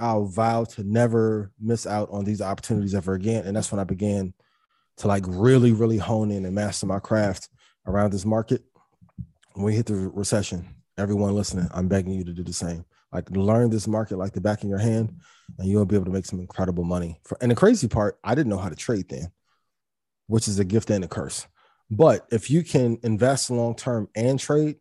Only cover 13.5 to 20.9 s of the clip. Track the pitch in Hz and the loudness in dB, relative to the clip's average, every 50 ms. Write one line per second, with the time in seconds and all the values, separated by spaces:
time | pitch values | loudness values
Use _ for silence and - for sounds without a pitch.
13.5 | 110 117 123 117 110 110 98 107 107 110 110 - 104 92 92 101 - 98 90 104 | 4 4 4 2 2 0 -2 -2 -2 -2 -2 -4 -4 -6 -6 -6 -4 -2 0 0
14.5 | 104 - - 101 98 95 110 117 113 113 113 110 - - - - _ _ _ - | 0 0 -2 -4 -2 0 0 0 0 0 -2 -4 -6 -12 -20 -20 _ _ _ -20
15.5 | - - 92 95 101 107 104 90 104 101 92 92 92 95 90 - - 90 90 - | -12 -6 -2 2 2 2 4 4 2 2 2 0 -2 -4 -4 -4 -8 -8 -10 -8
16.5 | - - 95 90 87 87 87 87 90 87 87 85 82 - _ - - - 123 120 | -6 -4 -2 -2 -2 -2 -2 -2 -2 -2 -4 -6 -8 -14 _ -12 -6 -2 0 2
17.5 | 120 - 185 208 254 202 - 110 - 113 104 104 - - - 101 120 151 139 113 | 4 6 6 6 6 4 2 0 0 0 0 0 -2 -4 -2 0 0 2 2 0
18.5 | 101 95 101 92 73 - - - 120 98 90 - - 67 80 90 - _ _ _ | -2 -2 -4 -6 -8 -6 -4 -2 -2 -2 -4 -6 -8 -10 -10 -12 -12 _ _ _
19.5 | _ _ _ _ _ _ _ _ _ _ _ _ _ _ _ - 107 113 - 110 | _ _ _ _ _ _ _ _ _ _ _ _ _ _ _ -2 0 0 0 0
20.5 | 101 98 101 90 104 113 - - | 0 0 0 2 2 0 2 2